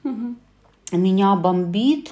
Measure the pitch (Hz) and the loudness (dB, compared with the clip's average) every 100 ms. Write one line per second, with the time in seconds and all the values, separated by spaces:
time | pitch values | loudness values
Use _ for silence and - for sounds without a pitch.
0 | 269 226 240 240 _ _ _ _ - 175 | -10 -8 -8 -10 _ _ _ _ -6 0
1 | 185 190 196 196 180 180 175 185 254 302 | 2 2 2 2 2 0 -2 0 0 0
2 | - | -4